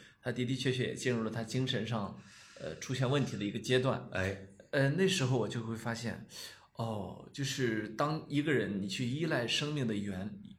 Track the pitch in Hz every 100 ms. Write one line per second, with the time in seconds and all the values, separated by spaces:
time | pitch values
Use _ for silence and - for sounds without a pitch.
0 | - _ 123 120 123 127 139 123 113 -
1 | 127 117 110 113 110 127 127 120 110 113
2 | 98 - - - - - 78 82 - 131
3 | 127 143 120 101 101 - - 127 131 104
4 | - 90 95 95 - - - 147 139 170
5 | 190 185 127 127 104 117 113 113 120 113
6 | 117 82 - - - - - - 113 107
7 | 90 - - - 139 - 120 110 107 -
8 | 147 156 - 143 156 123 98 101 98 -
9 | 120 143 160 143 117 - 147 147 117 104
10 | 101 92 101 - -